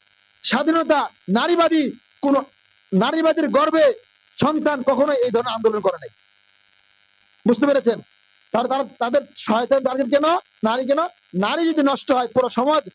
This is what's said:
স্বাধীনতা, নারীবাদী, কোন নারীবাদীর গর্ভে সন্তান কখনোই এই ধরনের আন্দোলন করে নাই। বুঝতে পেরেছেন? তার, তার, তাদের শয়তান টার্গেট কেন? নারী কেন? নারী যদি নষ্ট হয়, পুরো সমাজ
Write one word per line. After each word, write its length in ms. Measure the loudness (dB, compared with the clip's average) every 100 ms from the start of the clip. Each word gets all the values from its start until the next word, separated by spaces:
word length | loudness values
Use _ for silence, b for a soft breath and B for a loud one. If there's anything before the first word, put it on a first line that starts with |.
| _ _ _ _
স্বাধীনতা, 680 | -4 -2 0 0 2 0 -2 -8 -4
নারীবাদী, 600 | 0 2 2 2 2 -2 -6 _ _
কোন 120 | 0 0 -2 _ _ _ _
নারীবাদীর 560 | 0 0 2 0 0 0
গর্ভে 460 | 0 2 4 2 2 _ _ _ -2
সন্তান 420 | -2 0 -2 -2
কখনোই 340 | 0 0 0 0
এই 140 | 0
ধরনের 220 | -2 -2
আন্দোলন 280 | -2 -2 0
করে 180 | -4 -6
নাই। 80 | -10 _ _ _ _ _ _ _ _ _ _ _ _ _ 0
বুঝতে 180 | 2 2
পেরেছেন? 340 | 2 0 -2 -6 _ _ _ _
তার, 140 | -4 -2
তার, 180 | -2 -4 -6
তাদের 220 | -2 -2 -4 -8
শয়তান 480 | -2 -2 2 0
টার্গেট 220 | 0 -2 0
কেন? 280 | 2 2 0 -4 _
নারী 220 | -4 -2 -2
কেন? 120 | -2 -4 -8 _
নারী 340 | -4 -4 -2 -2
যদি 140 | 0
নষ্ট 300 | 0 0 -2
হয়, 140 | -2 0
পুরো 220 | 0 -2
সমাজ 340 | 0 0 0 -2